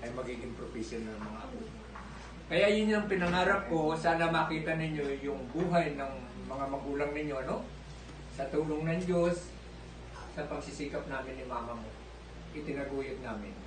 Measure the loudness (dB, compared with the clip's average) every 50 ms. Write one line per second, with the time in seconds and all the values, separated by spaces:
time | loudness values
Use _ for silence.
0 | -6 -4 -4 -4 -4 -4 -4 -4 -6 -8 -6 -6 -8 -6 -4 -4 -4 -4 -4 -4
1 | -4 -4 -6 -6 -6 -8 -8 -8 -8 -8 -8 -8 -8 -8 -10 -10 -10 -10 -10 -10
2 | -10 -10 -10 -10 -10 -10 -12 -12 -4 2 6 8 8 8 8 8 6 6 4 4
3 | 4 4 4 4 4 4 6 6 6 6 6 4 4 2 2 4 4 4 2 4
4 | 4 4 6 6 4 4 6 4 4 4 2 0 2 2 2 2 2 0 0 0
5 | 0 0 0 0 -2 -2 -2 -2 -4 -2 0 2 2 6 6 6 6 4 0 -2
6 | -4 -4 -4 -6 -8 -8 -10 -10 -8 -6 -2 -2 -2 0 -2 -2 -2 -2 0 2
7 | 2 2 2 0 -2 -2 -2 -2 0 -2 -2 -2 -4 -6 -10 -12 -12 -12 -12 -12
8 | -12 -12 -12 -12 -12 -10 -6 -4 -4 2 2 2 2 4 2 0 2 2 2 2
9 | 2 4 6 6 6 6 4 2 -2 -10 -12 -12 -12 -14 -14 -12 -12 -12 -12 -12
10 | -12 -12 -10 -10 -10 -8 -6 -6 -4 -4 -4 -6 -6 -6 -6 -6 -4 -2 -2 -4
11 | -4 -4 -4 -4 -4 -6 -6 -8 -6 -4 -4 -4 -4 -4 -6 -6 -8 -10 -10 -12
12 | -14 -14 -14 -14 -14 -14 -12 -12 -12 -8 -8 -6 -4 -4 -2 -2 -2 -2 -2 -2
13 | -2 -4 -4 -6 -4 -6 -6 -6 -6 -8 -8 -10 -12